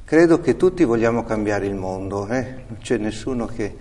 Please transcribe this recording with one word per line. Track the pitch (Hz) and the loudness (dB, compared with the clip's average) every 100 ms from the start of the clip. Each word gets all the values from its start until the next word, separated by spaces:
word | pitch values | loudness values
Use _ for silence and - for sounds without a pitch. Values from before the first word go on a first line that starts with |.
Credo | - 156 170 160 | 2 6 6 6
che | 135 | 2
tutti | 117 185 185 | 2 2 4
vogliamo | 147 117 117 117 | 2 4 2 0
cambiare | 110 110 104 104 98 | -2 -2 0 -2 -2
il | |
mondo, | 98 92 95 95 98 101 | -4 -4 -6 -4 -4 -2
eh? | 127 127 - - | -4 -4 -10 -14
Non | 113 | -14
c'è | - 120 | -4 -2
nessuno | 107 104 - 127 110 | -2 -6 -6 -4 -4
che | - 101 - | -4 -6 -2